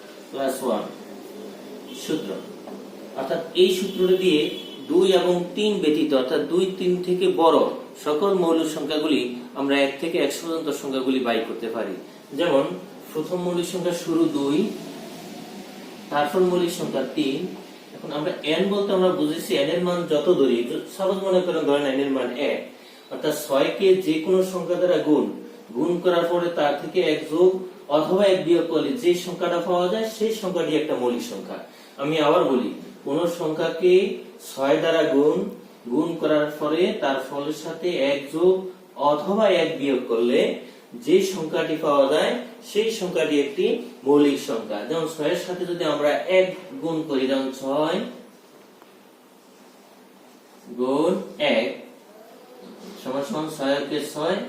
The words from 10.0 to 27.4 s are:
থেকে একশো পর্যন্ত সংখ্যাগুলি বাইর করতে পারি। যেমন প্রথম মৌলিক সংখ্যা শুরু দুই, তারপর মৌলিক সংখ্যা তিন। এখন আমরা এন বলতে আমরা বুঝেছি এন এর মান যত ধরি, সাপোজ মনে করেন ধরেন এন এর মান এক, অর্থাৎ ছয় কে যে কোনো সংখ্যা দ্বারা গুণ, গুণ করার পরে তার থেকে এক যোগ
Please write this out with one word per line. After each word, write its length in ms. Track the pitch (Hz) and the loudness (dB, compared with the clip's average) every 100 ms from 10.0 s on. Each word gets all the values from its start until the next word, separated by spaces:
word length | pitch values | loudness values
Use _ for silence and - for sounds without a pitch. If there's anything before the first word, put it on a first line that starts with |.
থেকে 140 | 165 170 139 | -2 0 0
একশো 160 | - | -2
পর্যন্ত 240 | 165 160 156 - | -4 -4 -2 -4
সংখ্যাগুলি 380 | 143 131 127 131 123 | -4 -2 0 0 2
বাইর 160 | 113 - | 0 -2
করতে 200 | - 113 | -6 -6
পারি। 200 | 117 101 90 - - - 135 | -4 -6 -8 -12 -20 -10 -2
যেমন 260 | 170 139 - - - - - | 2 2 2 -4 -12 -18 -10
প্রথম 260 | 156 156 180 175 | -6 -4 -2 -2
মৌলিক 220 | 175 170 | -2 -2
সংখ্যা 220 | 185 175 - | -2 -2 -4
শুরু 180 | - 165 151 143 | 0 2 2 2
দুই, 220 | 139 156 214 - - - - - - - - - - - - - - | 0 2 0 -2 -12 -14 -14 -14 -14 -14 -16 -16 -16 -16 -16 -16 -4
তারপর 280 | 147 147 185 180 | -2 0 4 4
মৌলিক 220 | 175 170 - | 4 0 -2
সংখ্যা 220 | 113 110 - - | -4 -2 -2 -2
তিন। 220 | 135 143 185 - - - - | 0 -2 -4 -8 -16 -18 -20
এখন 160 | - - 143 | -14 -8 -4
আমরা 140 | 160 - 147 | -4 -4 -2
এন 100 | 160 196 | 0 2
বলতে 180 | 202 196 190 | 0 2 4
আমরা 120 | 185 156 | 4 2
বুঝেছি 300 | 151 165 - 180 | 0 -2 -2 0
এন 60 | 143 | 0
এর 60 | 170 180 | 0 0
মান 120 | 175 160 | -2 0
যত 140 | 147 143 170 | 0 4 4
ধরি, 160 | 131 117 - 147 - - | 4 2 0 -4 -8 -4
সাপোজ 220 | 190 190 190 | -2 0 2
মনে 140 | 185 175 | 2 2
করেন 160 | 160 143 | 0 2
ধরেন 160 | 143 143 | 2 2
এন 80 | 131 | 0
এর 60 | 139 131 | 0 0
মান 120 | 120 120 143 | -2 -2 -2
এক, 80 | - - - - - - | -4 -6 -16 -20 -20 -14
অর্থাৎ 220 | 123 156 143 | -6 -4 -4
ছয় 240 | - - - - | 0 2 2 4
কে 100 | 190 185 151 | 6 6 4
যে 80 | 156 | 0
কোনো 140 | 185 185 185 | 2 2 2
সংখ্যা 260 | 180 165 175 | -2 -2 0
দ্বারা 180 | 180 - 151 | 2 2 4
গুণ, 160 | 143 107 - - - - 113 | 4 2 -4 -14 -18 -10 -4
গুণ 160 | 170 175 | 0 2
করার 200 | 180 170 170 | 2 2 2
পরে 180 | 175 170 165 | 0 0 0
তার 160 | 147 143 | 0 0
থেকে 160 | 160 180 165 | -2 0 0
এক 80 | 151 - | 0 0
যোগ 180 | 160 | 4